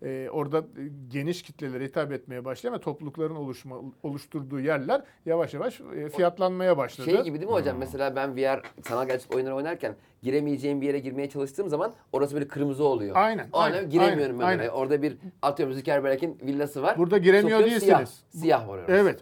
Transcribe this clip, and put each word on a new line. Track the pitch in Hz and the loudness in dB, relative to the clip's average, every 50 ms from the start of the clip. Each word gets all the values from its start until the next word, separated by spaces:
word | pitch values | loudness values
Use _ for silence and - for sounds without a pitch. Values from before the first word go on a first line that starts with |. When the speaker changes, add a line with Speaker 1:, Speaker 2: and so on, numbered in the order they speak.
| - | -10
Speaker 1:
e, | 135 131 131 131 127 - | -8 -8 -8 -8 -6 -6
orada | 156 147 139 147 160 156 156 - - 139 147 143 139 135 123 | -6 -4 -2 -2 -2 -2 -4 -8 -14 -14 -12 -12 -14 -16 -10
geniş | 123 143 139 160 175 175 - | -8 -6 -4 -4 -4 -6 -8
kitlelere | - 151 - 151 135 127 127 135 | -14 -14 -12 -10 -8 -8 -8 -8
hitap | 135 - 170 151 139 143 | -6 -4 -4 -4 -4 -6
etmeye | 127 - - 127 123 123 | -8 -10 -10 -12 -10 -8
başlayan | 131 127 - - 240 247 | -8 -10 -8 -6 -6 -6
ve | 190 | -6
toplulukların | - 170 147 - 156 147 - 165 160 156 160 | -6 -8 -8 -8 -10 -12 -6 -4 -4 -4 -4
oluşma-, | 156 147 135 123 - - 139 127 127 117 135 120 _ - | -6 -8 -8 -10 -12 -14 -14 -14 -14 -14 -16 -16 _ -10
oluşturduğu | 151 139 143 - - - 156 139 131 139 139 | -8 -8 -8 -12 -10 -10 -10 -10 -8 -6 -4
yerler | 131 143 156 143 131 151 240 285 277 - _ _ _ | 0 0 0 0 0 0 0 0 -2 -6 _ _ _
yavaş | 160 165 170 165 160 - | -2 0 0 0 -2 -4
yavaş, | 143 185 254 - - - - - | -6 -6 -6 -6 -8 -12 -12 -10
e, | 147 151 156 | -10 -10 -6
fiyatlanmaya | 147 - 180 175 175 185 185 185 185 185 185 185 175 | -2 2 2 2 2 2 0 0 0 2 2 4 4
başladı. | 147 131 117 - - 131 151 | 4 2 -2 -6 -6 -2 -2
Speaker 2:
Şey | 175 208 - | 0 0 -2
gibi | 165 147 156 | -2 -4 -6
değil | 175 208 | -4 -2
mi | 226 | 0
hocam? | 190 143 139 127 | 0 0 0 -2
Speaker 3:
Hmm. | 123 | -4
Speaker 2:
Mesela | 135 127 139 135 139 135 131 | -6 -6 -4 -4 -2 -2 -2
ben | 135 135 139 131 | -2 -4 -4 -2
V | 123 131 135 135 | 0 0 0 0
R | 131 - - - - - | 0 -4 -10 -18 -16 -8
sanal | - 117 120 131 | -4 -2 -2 0
gerçek | 131 127 123 - - - | -2 -2 -4 -4 -2 -2
oyunları | 127 131 135 135 | -2 -2 -2 -4
oynarken | 135 139 160 170 165 - 117 104 - _ _ _ _ - 127 | -4 -4 -4 -4 -4 -6 -8 -8 -10 _ _ _ _ -4 -2
giremeyeceğim | 131 147 147 147 143 135 123 143 143 139 | 0 0 0 0 -2 -2 -2 -2 -2 0
bir | 135 | 0
yere | 143 139 143 | -2 -2 -2
girmeye | 127 135 131 135 139 139 | -4 -6 -6 -6 -6 -6
çalıştığım | - 143 139 135 - - 202 185 | -4 -6 -6 -6 -4 -6 -4 -2
zaman | 151 147 180 226 - - _ _ - | -2 -2 -2 -4 -6 -10 _ _ -2
orası | 131 143 143 139 | 0 0 0 0
böyle | 147 143 143 | -4 -6 -4
kırmızı | - 139 143 143 139 131 151 | -4 -2 -2 -2 0 2 2
oluyor. | 143 131 113 104 98 95 | 2 2 2 0 0 2
Speaker 1:
Aynen, | 185 202 220 226 190 120 - - | 2 2 2 2 -2 -6 -4 0
Speaker 2:
O | 160 | 2
an | 170 - 170 | 2 2 2
Speaker 1:
aynen, | 185 196 156 | -2 -2 0
Speaker 2:
giremiyorum | 139 170 185 - 165 151 | 4 6 6 6 6 2
Speaker 1:
aynen, | 143 131 123 120 | 0 -2 -2 0
Speaker 2:
ben | 123 | 0
oraya. | - 185 - - | 2 2 2 0
Speaker 1:
aynen. | 117 | -2
Speaker 2:
Orada | - 131 135 131 147 143 139 | -2 -2 0 2 2 2 2
bir, | 151 - - - 185 - _ - | -2 -4 -6 -10 -16 -8 _ -2
atıyorum, | 139 143 - 151 135 131 | -2 0 0 -2 -2 -2
Zuckerberg'in | 135 131 123 143 143 135 135 135 135 170 165 - - - | -4 -2 0 0 2 2 2 0 0 0 -4 -6 -6 -6
villası | 131 139 143 147 147 - 139 131 | -4 -2 -2 -2 -2 -2 0 0
var. | 175 220 160 | 0 2 2
Speaker 1:
Burada | 175 170 196 202 | 2 4 4 6
giremiyor | 170 185 185 202 202 - 220 220 | 8 8 8 8 6 6 6 6
Speaker 2:
Sokuyorum, | 214 226 240 220 | 6 6 4 4
siyah, | 202 196 180 139 | 6 6 6 6
Speaker 1:
değilsiniz. | 131 117 - - _ _ - 165 156 | 6 2 -6 -14 _ _ -10 -2 2
Speaker 2:
siyah | 160 147 123 113 104 | 4 4 4 2 -2
var | 98 95 | -8 -8
orası. | 87 180 180 | 0 4 6
Speaker 1:
Evet, | 196 208 180 - - | 6 6 6 4 0